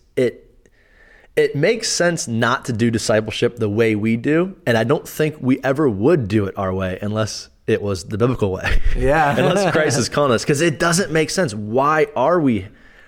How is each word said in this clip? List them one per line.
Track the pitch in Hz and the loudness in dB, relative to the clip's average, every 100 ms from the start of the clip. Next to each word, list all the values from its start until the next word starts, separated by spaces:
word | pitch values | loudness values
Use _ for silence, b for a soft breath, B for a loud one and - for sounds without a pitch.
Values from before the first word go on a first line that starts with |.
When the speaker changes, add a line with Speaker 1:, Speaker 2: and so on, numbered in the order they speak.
| _ - | _ -2
Speaker 1:
it, | 120 - - _ _ b b b b b b - | -2 -2 -20 _ _ b b b b b b 0
it | 143 143 | 0 2
makes | 180 233 - | 0 0 -2
sense | - 175 165 - | 0 0 -2 -4
not | 113 117 131 - | 0 0 0 -2
to | |
do | 110 117 | 0 0
discipleship | 113 - 110 107 - 120 - | 0 0 0 0 -2 -2 -2
the | 107 | -4
way | 104 113 107 | 0 0 0
we | 110 117 | 0 -2
do. | 139 160 185 - - | 0 0 -2 -4 -2
And | 113 | 0
I | |
don't | 117 143 - | 2 -2 -4
think | - 156 156 | -4 -4 -2
we | 127 135 | -2 0
ever | 135 139 147 | 0 0 0
would | 98 123 175 98 | 2 2 2 2
do | 107 95 | 0 -2
it | - | -4
our | 95 | -4
way | 95 92 92 | -2 -4 -6
unless | 104 107 107 - - _ - | -6 -4 -4 -6 -16 _ -2
it | 107 | 0
was | 101 92 - | 0 -4 -6
the | 104 | -2
biblical | 123 120 101 | 0 0 -2
way. | 92 - - - - | -2 2 4 4 2
Speaker 2:
Yeah. | 131 156 143 127 | 2 2 2 2
Speaker 1:
<laughs> | |
Unless | 143 190 185 | 2 2 2
Christ | 160 156 123 | 2 0 0
is | 107 | -2
Speaker 2:
<laughs> | |
Speaker 1:
calling | 143 143 | 0 2
us, | 110 | 2
'cause | - 139 | 0 0
it | 170 139 | 0 0
doesn't | 170 170 175 | 0 0 0
make | 160 156 | 0 0
sense. | - 156 | -2 -2
Why | 107 104 120 143 156 147 113 | -4 -2 0 2 2 0 2
are | 139 175 | 2 4
we, | 139 104 95 B B B | 2 0 -4 B B B